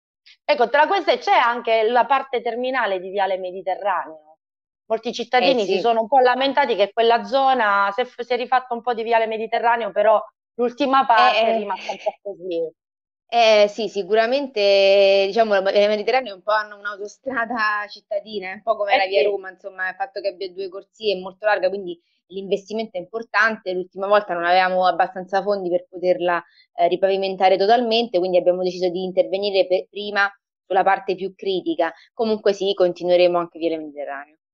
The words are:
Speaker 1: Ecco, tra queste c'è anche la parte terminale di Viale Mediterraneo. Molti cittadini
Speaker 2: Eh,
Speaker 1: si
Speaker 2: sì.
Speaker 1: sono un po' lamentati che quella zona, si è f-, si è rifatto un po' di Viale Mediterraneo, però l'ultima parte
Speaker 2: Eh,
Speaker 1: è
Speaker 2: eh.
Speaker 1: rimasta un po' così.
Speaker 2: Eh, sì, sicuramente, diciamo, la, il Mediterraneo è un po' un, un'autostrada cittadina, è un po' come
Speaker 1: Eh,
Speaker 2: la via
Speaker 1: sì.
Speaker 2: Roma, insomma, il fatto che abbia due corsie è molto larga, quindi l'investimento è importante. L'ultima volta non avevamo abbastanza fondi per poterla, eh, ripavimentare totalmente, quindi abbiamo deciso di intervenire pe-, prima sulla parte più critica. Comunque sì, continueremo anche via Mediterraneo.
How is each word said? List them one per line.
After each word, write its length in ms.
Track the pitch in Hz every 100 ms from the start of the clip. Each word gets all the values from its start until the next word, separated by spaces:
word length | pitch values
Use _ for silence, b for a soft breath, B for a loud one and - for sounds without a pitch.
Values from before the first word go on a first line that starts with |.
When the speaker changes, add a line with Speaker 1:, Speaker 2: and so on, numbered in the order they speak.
| _ _ _ b -
Speaker 1:
Ecco, 240 | 277 233
tra 180 | 285 302
queste 300 | 392 330 262
c'è 140 | -
anche 520 | 370 240 240 226 226
la 220 | 220 247 240
parte 360 | 269 269 240
terminale 580 | 233 226 254 262 214 190
di 100 | 185
Viale 280 | 196 190 190
Mediterraneo. 1000 | 185 185 185 180 196 175 147 156 151 160 _ _ _ _ -
Molti 280 | 220 240
cittadini 480 | 233 233 254 262 254
Speaker 2:
Eh, 40 | 175
Speaker 1:
si 80 | 190
Speaker 2:
sì. 40 |
Speaker 1:
sono 220 | 226 226
un 60 | 226
po' 120 | 269
lamentati 560 | 254 247 277 269 269 196
che 160 | 196
quella 320 | - 226 233
zona, 640 | 202 269 269 254 208 202 202
si 80 | 202
è 40 | 247
f-, 160 | -
si 120 | 240
è 20 | 240
rifatto 360 | 247 254 -
un 80 | 233
po' 120 | 247
di 100 | 226
Viale 240 | 226 226 220
Mediterraneo, 640 | 220 220 226 233 233 208
però 300 | 196 208 208 - _ _ -
l'ultima 500 | 240 240 277 269 269
parte 340 | 226 254 -
Speaker 2:
Eh, 60 | 679
Speaker 1:
è 40 |
Speaker 2:
eh. 80 | 226
Speaker 1:
rimasta 340 | 202 - -
un 60 | -
po' 140 | - -
così. 500 | - 170 180 165 160 - _ _ _ _ -
Speaker 2:
Eh, 400 | 233 220 214 208
sì, 200 | 208 208
sicuramente, 1300 | 202 180 220 226 269 269 214 202 196 196 202 196 196 196
diciamo, 340 | 202 220 202
la, 120 | 190
il 160 | 202 208
Mediterraneo 460 | 214 208 254 240
è 20 | 190
un 80 |
po' 100 | 208
un, 200 | 214 208
un'autostrada 1120 | 202 208 196 202 - 269 254 226 240 214 208 208
cittadina, 640 | 214 - 202 202 208 185
è 20 |
un 80 | 208
po' 140 | 226 214
come 180 | 202
Speaker 1:
Eh, 40 | 196
Speaker 2:
la 80 | 190
via 140 | 196
Speaker 1:
sì. 40 | 208
Speaker 2:
Roma, 240 | 196 190
insomma, 400 | 185 202 190 185
il 60 | 180
fatto 260 | 190 208
che 60 | 190
abbia 240 | 180 190
due 180 | 180 190
corsie 460 | 196 - - 220 185
è 40 |
molto 260 | 185 185 214
larga, 240 | 196 185
quindi 300 | 202 180 170 _ _ _
l'investimento 720 | 185 196 196 190 220 220 180
è 20 |
importante. 760 | 175 226 226 208 220 214 185
L'ultima 340 | 185 180 185 196
volta 260 | 208 208
non 120 | 175 170
avevamo 400 | 185 185 185 185
abbastanza 560 | 170 180 190 185 196
fondi 280 | 190 202 180
per 180 | 175 -
poterla, 540 | 185 180 175 175 175 - b b -
eh, 120 | 175
ripavimentare 680 | 180 190 196 196 190 190 180
totalmente, 640 | 196 240 240 226 233 180
quindi 180 | 185 180
abbiamo 260 | 175 180
deciso 260 | 185 180 180
di 140 | 175
intervenire 640 | 185 185 170 190 202 196 180
pe-, 200 | 185 185
prima 400 | 196 208 202 202 - _ _ -
sulla 180 | 190
parte 320 | 185 190 185 170
più 180 | 190 -
critica. 580 | 196 190 165 160 165 - B
Comunque 400 | - 220 214 208
sì, 200 | 202 196
continueremo 640 | 196 180 175 175 180 180 175
anche 220 | 170 160
via 180 | 165 160
Mediterraneo. 600 | 156 143 139 139 147 156 _